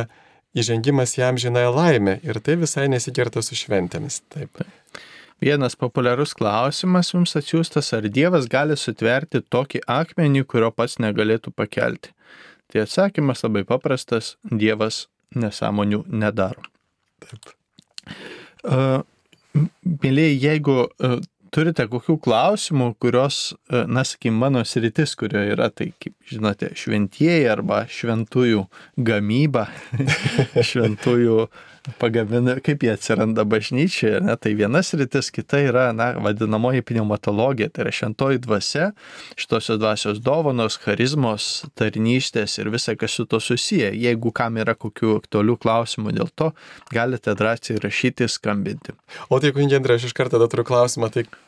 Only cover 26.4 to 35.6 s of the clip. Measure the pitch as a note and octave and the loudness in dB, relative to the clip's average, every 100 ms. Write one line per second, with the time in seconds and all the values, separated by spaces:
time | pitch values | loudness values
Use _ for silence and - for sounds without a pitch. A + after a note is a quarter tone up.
26.4 | G#2+ G2+ - - - G#2+ G2+ - D#3 E3 | -4 -2 -6 -8 -2 0 0 2 2 4
27.4 | A#2+ G#2+ - G#2 A2+ - A#2 A2+ A2 B2+ | 4 2 0 -2 -2 -6 -2 -2 0 2
28.4 | B2 G#2+ F#2+ - - - A#2 G#2 G#2 A#2+ | 4 2 0 -10 -10 -4 0 0 2 2
29.4 | D3+ B2+ G#2 - - A#2+ C#3 D3+ - - | 2 0 -4 -10 -8 -4 -2 -2 -2 0
30.4 | B2 B2 A#2 B2 A2 G#2 B2+ A#2+ A#2+ A2 | 0 2 0 2 0 0 2 4 4 4
31.4 | A2+ - - - - - A#2 A2+ G#2+ A#2+ | 0 -6 -20 -18 -14 -4 0 0 0 0
32.4 | B2 C3 - C#3+ A#2 G#2 - G#2 A2 A2+ | 2 0 -2 0 0 0 0 0 2 0
33.4 | G#2+ A2 G#2 B2+ F3+ - A2 G2+ G2+ A2+ | 0 0 0 0 0 0 0 2 0 0
34.4 | A2 G#2 G#2 D3+ F#3 D#3 C3 C#3 - - | 0 0 2 2 0 -2 0 -2 -4 -8
35.4 | - C#3+ | -2 0